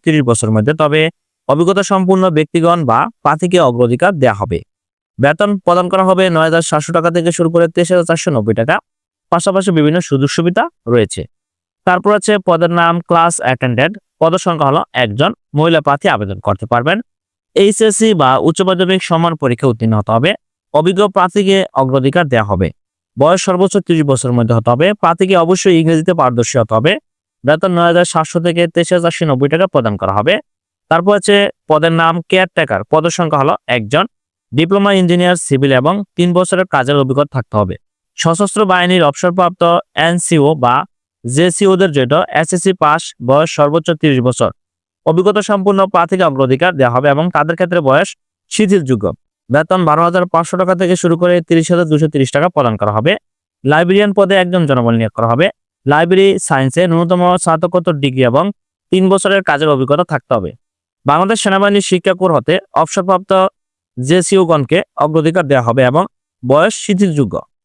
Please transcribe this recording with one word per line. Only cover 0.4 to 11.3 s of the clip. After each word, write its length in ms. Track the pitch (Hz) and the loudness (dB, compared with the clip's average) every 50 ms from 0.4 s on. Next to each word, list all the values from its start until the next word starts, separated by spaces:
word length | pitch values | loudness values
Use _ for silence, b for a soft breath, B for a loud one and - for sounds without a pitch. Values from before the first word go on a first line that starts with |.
| - 110 110 | 0 0 0
মধ্যে, 180 | 110 107 135 156 | 0 0 0 0
তবে 260 | 160 156 147 147 156 156 160 - _ _ _ _ _ _ - | 0 -2 0 0 0 -2 -2 -4 _ _ _ _ _ _ -2
অভিজ্ঞতা 340 | 139 151 170 175 196 196 196 - | 0 0 0 0 0 0 -2 0
সম্পন্ন 340 | 202 190 190 180 190 185 185 185 | -2 0 0 0 2 2 2 2
ব্যক্তিগণ 480 | 156 151 156 - - 170 160 170 175 170 156 120 | 0 0 -2 0 -2 0 0 0 0 0 0 0
বা 80 | 113 123 151 233 - _ | 0 0 0 -2 -6 _
প্রার্থীকে 380 | - 147 151 156 180 180 185 175 | -2 -2 -2 -2 -2 0 2 2
অগ্রাধিকার 520 | 160 127 120 120 123 117 123 123 170 196 196 151 | 2 2 2 0 0 0 0 0 0 -2 0 0
দেয়া 180 | 131 120 104 98 | 0 0 0 0
হবে। 180 | 104 117 90 82 - - _ _ _ _ _ _ _ _ _ - | -2 -2 -2 -6 -6 -12 _ _ _ _ _ _ _ _ _ 0
বেতন 320 | 123 143 156 - 208 202 208 190 | 0 0 2 0 0 -2 -2 -2
প্রদান 240 | - - 175 180 180 175 | 0 0 0 2 0 0
করা 160 | 185 190 190 185 | 0 0 2 2
হবে 160 | 185 180 190 185 | 2 2 2 2
নয় 160 | 170 160 160 160 | 2 2 2 2
হাজার 160 | 160 165 165 - | 0 0 0 0
সাতশো 220 | 165 151 147 - | -2 -4 -2 -2
টাকা 160 | 165 170 160 170 | -2 0 0 0
থেকে 200 | 165 175 165 170 | 0 0 -2 -2
শুরু 160 | 160 - 170 165 | 0 0 -2 0
করে 160 | 170 170 170 165 - | 2 2 2 2 0
তেইশ 140 | 170 175 160 | -2 0 2
হাজার 160 | 185 180 170 170 | 0 0 0 0
চারশো 200 | 165 165 - 180 | -2 -2 -2 -2
নব্বই 240 | 151 117 104 113 107 | -2 0 0 0 -2
টাকা, 200 | 113 113 127 170 214 - _ _ _ _ _ _ _ _ _ | 0 0 0 -2 -2 -4 _ _ _ _ _ _ _ _ _
পাশাপাশি 380 | - 180 - 202 185 196 185 202 170 | -4 -2 0 0 0 0 0 0 0
বিভিন্ন 220 | 160 147 151 156 180 170 - | 2 2 2 2 0 -2 -2
সুযোগ 220 | 143 135 139 143 | -2 -2 0 -2
সুবিধা 320 | - - 165 175 180 220 269 339 - _ _ | -2 -2 -2 0 -2 -2 -4 -4 -8 _ _
রয়েছে। 360 | 117 120 120 107 - - - - - | 0 0 2 2 0 -4 -8 -12 -14